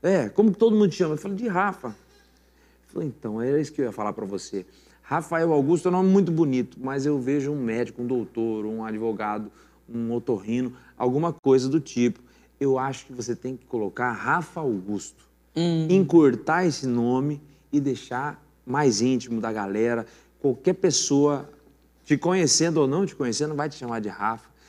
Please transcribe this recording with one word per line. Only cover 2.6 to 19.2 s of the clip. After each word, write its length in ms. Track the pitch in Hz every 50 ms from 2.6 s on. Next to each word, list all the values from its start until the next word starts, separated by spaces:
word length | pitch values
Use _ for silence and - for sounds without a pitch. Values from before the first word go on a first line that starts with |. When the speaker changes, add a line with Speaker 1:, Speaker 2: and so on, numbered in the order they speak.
| _ _ _ _ _ _ -
Speaker 1:
falei, 160 | - 170 147
"Então, 320 | 123 - - 113 107 110
era 180 | 117 127 143 151
isso 140 | 156 143 -
que 80 | -
eu 40 | 135 120
ia 40 |
falar 220 | 104 - 107 104 104
pra 120 | - 107
você. 400 | 95 101 95 - - - 98 90 - _ _ _ _ _ _ _ -
Rafael 460 | 139 160 165 160 170 165 165 170 160
Augusto 340 | 147 135 139 170 170 - 185
é 20 |
um 20 |
nome 180 | 180 180 185 190
muito 220 | 190 196 196 165
bonito, 480 | 165 160 165 147 131 127 117 - - -
mas 240 | 131 135 135 139 135
eu 140 | 147 147 139
vejo 320 | 123 127 139 147 135 143
um 120 | 147 147 127
médico, 380 | 113 110 117 120 117 - -
um 60 | 123 123
doutor, 580 | 131 127 110 - - 113 113 113 110 107 104
um 180 | 107 110 113 110
advogado, 680 | 110 110 107 110 113 110 98 110 104 104 107 107 104 _ - - _ _ _ _ -
um 240 | 117 117 117 113
otorrino, 600 | 117 120 117 - 123 101 95 107 113 123 127 123 123 - - - _ -
alguma 340 | 123 127 127 143 160 170
coisa 380 | 156 - _ 135 135 131 127 135
do 100 | 139 160
tipo. 400 | 143 - - 123 120 120 104 - - _ _ _ _ _ _ _
Eu 200 | 143 139 135 131
acho 260 | 131 135 135 127 -
que 80 | - 131
você 220 | 123 120 120 120
tem 200 | - - 131 131
que 120 | 120 _ _
colocar 440 | - 120 107 98 - - 123 123 113
Rafa 480 | 101 95 120 147 175 165 - - 175
Augusto, 600 | 156 135 113 98 90 101 104 98 - - - _ _ _ _ _ _ _ _
Speaker 2:
Hum. 300 | 160 170 175 165 160 160 156
Speaker 1:
encurtar 760 | 180 190 190 143 - 170 156 139 123 113 - - 156 170 185
esse 220 | 175 139 - - 135
nome 520 | 120 120 117 120 127 127 135 147 147 143 - - _ _ _ _
e 80 | - 147
deixar 640 | 139 139 131 127 - - 127 123 135 147 - - _ _ _ _ _
mais 340 | - 127 143 151 135 110 98
íntimo 400 | 113 127 131 123